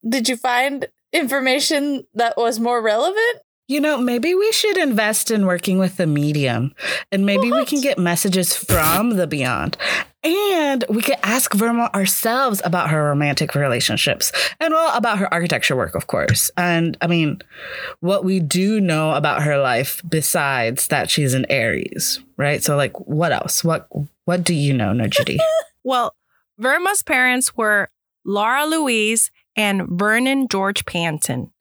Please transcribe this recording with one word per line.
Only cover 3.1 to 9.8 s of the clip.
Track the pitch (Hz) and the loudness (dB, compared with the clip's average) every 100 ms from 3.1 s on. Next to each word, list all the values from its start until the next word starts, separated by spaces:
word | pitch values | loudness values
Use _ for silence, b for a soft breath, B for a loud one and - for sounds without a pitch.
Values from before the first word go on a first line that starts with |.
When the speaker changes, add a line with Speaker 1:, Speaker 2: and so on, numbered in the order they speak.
| 403 453 480 _ _ _ | 2 0 -2 _ _ _
Speaker 2:
You | 285 | 0
know, | 302 285 | 0 0
maybe | 247 240 277 | 0 0 0
we | 370 415 | 2 2
should | 440 427 381 | 2 0 2
invest | 311 220 214 214 - | 0 2 0 0 -2
in | 220 190 | 0 2
working | 180 - 185 | 0 0 0
with | 185 185 | 0 0
the | 170 | 0
medium, | 147 147 151 135 113 131 - B B B | 2 0 0 0 0 -2 -4 B B B
and | 196 | 0
maybe | 196 202 | 2 2
we | 226 | 2
Speaker 1:
What? | 311 - | 0 0
Speaker 2:
can | 294 | 0
get | 254 - | -2 0
messages | 175 175 208 185 175 | 0 0 0 0 0
from | - - 180 156 170 233 208 | -4 0 2 4 2 2 0
the | 165 | 0
beyond. | 147 127 117 82 - | -2 -2 -2 -4 -4